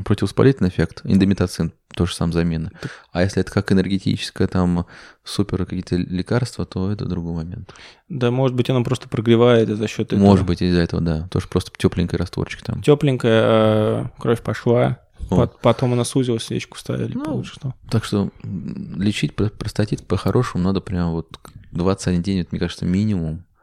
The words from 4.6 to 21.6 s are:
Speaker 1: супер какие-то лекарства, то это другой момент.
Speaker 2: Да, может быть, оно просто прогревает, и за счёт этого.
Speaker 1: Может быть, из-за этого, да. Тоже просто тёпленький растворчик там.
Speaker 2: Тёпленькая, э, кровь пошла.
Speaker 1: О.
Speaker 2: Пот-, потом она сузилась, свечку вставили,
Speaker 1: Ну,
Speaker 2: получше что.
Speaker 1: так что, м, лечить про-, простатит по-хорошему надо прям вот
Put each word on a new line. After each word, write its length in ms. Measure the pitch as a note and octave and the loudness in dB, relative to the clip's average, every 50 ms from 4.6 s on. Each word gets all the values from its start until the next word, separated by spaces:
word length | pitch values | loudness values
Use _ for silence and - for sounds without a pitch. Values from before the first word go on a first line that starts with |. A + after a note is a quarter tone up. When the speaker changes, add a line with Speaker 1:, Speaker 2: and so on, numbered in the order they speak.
| F2+ F2 F2 F2 F2+ - - - - - - _ _ | 2 2 2 0 -2 -4 -10 -20 -20 -20 -20 _ _
Speaker 1:
супер 400 | - - - - - - F2+ F2+ | -6 -4 -4 -2 -2 -2 -4 -4
какие-то 300 | - F2+ F#2 F2+ - F2+ | -4 -6 -8 -4 -2 -2
лекарства, 680 | F2 F2+ - F2+ F2+ F2+ - - B2 B2 - - - F2+ | -2 -2 -2 -4 -4 -2 -2 -2 -2 -2 -2 -6 -8 -8
то 280 | - - G2 F#2 G2 G#2 | -6 -6 -4 -4 -4 -4
это 140 | G2 F#2+ | -4 -4
другой 260 | F#2 F2+ F2 E2+ E2+ E2+ | -4 -4 -4 -4 -6 -6
момент. 400 | E2+ D#2+ F2 F2+ - F#2 - - - - - - _ _ - | -6 -8 -8 -10 -12 -14 -16 -20 -20 -20 -20 -20 _ _ -12
Speaker 2:
Да, 220 | E3 C3 A#2+ A#2+ | -6 -2 -2 0
может 240 | A#2+ C3 C3+ C3 B2+ | 0 2 0 0 2
быть, 140 | B2 A#2+ - | 0 0 0
оно 140 | C3+ B2+ A#2+ | 0 0 0
просто 240 | - C3 - - - | 0 -2 -4 -4 -6
прогревает, 600 | - - G#2+ A#2 A#2 A2+ A#2+ B2 A#2+ A#2 A2+ A2 | -6 0 4 4 6 6 8 6 6 6 4 2
и 60 | G#2+ | 0
за 140 | G#2 A2 G#2+ | -2 -4 -4
счёт 240 | - - A2 - G2 | -4 -4 -4 0 2
этого. 80 | G2 | 6
Speaker 1:
Может 260 | G2 G2+ G2+ F2+ F2 | 8 8 8 6 6
быть, 160 | F2 F2 E2+ F2+ | 2 0 0 2
из-за 180 | F2+ F2+ F2 | 2 4 4
этого, 220 | E2+ E2 - E2+ E2 | 2 2 0 0 0
да. 240 | E2+ D#2+ D#2 E2 F#2 - | 0 0 -2 -2 -4 -4
Тоже 160 | F#2 - - | -4 -2 -2
просто 240 | - F#2+ - - - | -2 -2 -2 -4 -4
тёпленький 420 | - - F2+ - F#2 F2 F2 - - | -2 0 0 0 0 -2 -2 -2 -4
растворчик 440 | F2+ - - F#2+ F#2+ - - - - | -4 -4 -4 -6 -6 -6 -6 -10 -10
там. 200 | - - F2+ F#2+ | -8 -8 0 2
Speaker 2:
Тёпленькая, 600 | - D3 C#3+ D#3 C#3+ C3 A#2+ - A#2 A2+ A2+ A2+ | 4 4 4 4 2 0 0 2 2 4 4 4
э, 600 | A2+ A2+ A2 A2 A2 G#2+ G#2+ G#2+ G#2+ A2 A2+ A#2+ A#2+ - - | 4 4 4 4 4 4 2 2 0 0 -2 -4 -6 -8 -4
кровь 240 | - A#2+ A#2 - - | -2 0 0 0 -2
пошла. 560 | - A2 - - A#2+ A#2 A#2+ B2+ C3 B2+ - _ _ _ - - - | -4 -6 -2 0 2 2 4 2 2 0 -4 _ _ _ -14 -6 0
Speaker 1:
О. 60 | F#2+ | 2
Speaker 2:
Пот-, 240 | F#2 A#2+ - - _ - | 2 2 2 0 _ 2
потом 300 | A#2 A#2 - C#3 B2 B2 | 2 2 2 2 0 0
она 100 | B2 A#2+ | 0 0
сузилась, 380 | - - C#3 B2+ B2 A#2 A2+ - | 0 0 0 0 0 0 -2 -4
свечку 340 | - A#2+ A#2+ - - - | -6 -6 -8 -8 -10 -14
вставили, 360 | - - - - B2+ B2 A#2 - | -14 -10 -8 -6 -6 -6 -6 -6
Speaker 1:
Ну, 100 | B3 D4 | -6 -6
Speaker 2:
получше 300 | D#4+ C#4+ - - - - | -6 -6 -6 -8 -10 -12
что. 200 | - - C3 - - - - | -10 -10 -10 -10 -12 -8 -4
Speaker 1:
так 160 | - A2+ - | -4 -4 -2
что, 260 | - - G#2 G2 - - - - | -2 -2 -2 -2 -2 -6 -10 -12
м, 580 | G#2+ G2+ E2+ - - - C2+ C2+ D#2+ - D2+ | -10 -8 -8 -8 -8 -10 -10 -10 -10 -6 -2
лечить 340 | F#2+ G#2+ G2+ - - D3 - | -2 -2 0 0 -2 -4 -2
про-, 140 | - G2+ G#2 | -2 -2 -2
простатит 580 | - - - - - - G#2+ - - - - | -4 -6 -8 -6 -4 -4 -2 -2 -4 -6 -4
по-хорошему 560 | - F2 F#2+ - F#2+ - A#2+ B2 - - F#2 F2+ | -2 -4 -2 0 0 0 0 0 0 -2 -2 0
надо 160 | F#2+ G2 F#2+ - | 0 0 -2 -4
прям 300 | - F#2+ F2 F2 E2+ E2 | -4 -4 -2 -2 -2 -2
вот 260 | E2 D#2+ - - - - - - - | -4 -6 -8 -14 -20 -20 -20 -20 -20